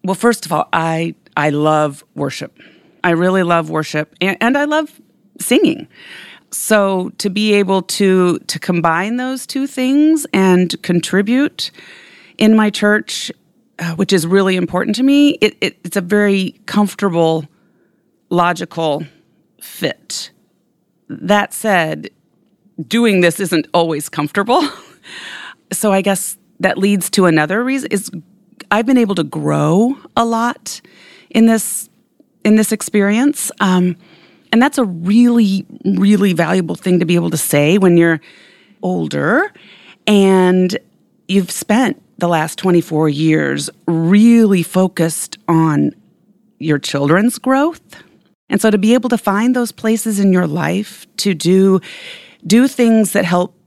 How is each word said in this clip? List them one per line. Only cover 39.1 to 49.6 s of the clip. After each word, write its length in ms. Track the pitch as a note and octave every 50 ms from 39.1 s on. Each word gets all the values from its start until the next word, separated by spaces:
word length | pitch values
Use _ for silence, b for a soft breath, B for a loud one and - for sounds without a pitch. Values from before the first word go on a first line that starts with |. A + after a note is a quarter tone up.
| D3 D3 C#3 D#3+ A3 D4 G4 G#4 B B B B B B B B B B _
and 720 | - G#3 G3+ G3 F#3+ F#3+ F#3 F#3 F3+ F3+ F#3 F#3 F3 G3 - _ _ _ _ _ _ _ _ _
you've 240 | - F#3+ G3 F3+ F3+
spent 500 | - - - - G#3 A#3+ C4+ - - - _ _ _ -
the 80 | F3
last 300 | F3 E3+ D#3 D#3 E3 - -
twenty-four 500 | - F#3+ F3 E3+ E3 - D#3+ D3+ D#3+ D#3
years 600 | C#3+ D3 D#3+ D#3+ D#3 D#3 D3+ C#3 C#3 C#3+ D3 - - _ _
really 760 | - E3+ E3 E3 E3+ G3 G#3 A3 A#3 A#3 A#3 A3+ G3+ G3 F3+
focused 760 | E3 - - F#3 F#3+ F#3 _ - E3 E3 D#3 - - - - - _
on 440 | - E3 E3 D#3+ D#3+ D3 D3 D3 D3 - _ _ _ _ _ _ _ _ _ _ _ _ _
your 200 | D3 D#3+ D3+ C#3+
children's 600 | - - - C#3 C#3+ C#3+ D#3+ F#3+ G#3+ A#3+ - -
growth. 420 | - B3+ C4 C4+ D4 E4 E4 - _ _ - - - _ _ _ _ _ _ _ _
And 140 | _ - F#3+
so 80 | - A3
to 80 | G#3
be 160 | G3+ F#3 A3 A#3+
able 160 | B3+ A3+ B3
to 80 | A#3+
find 380 | - - G#3 G3 G3+ A3+ B3 B3+
those 160 | B3+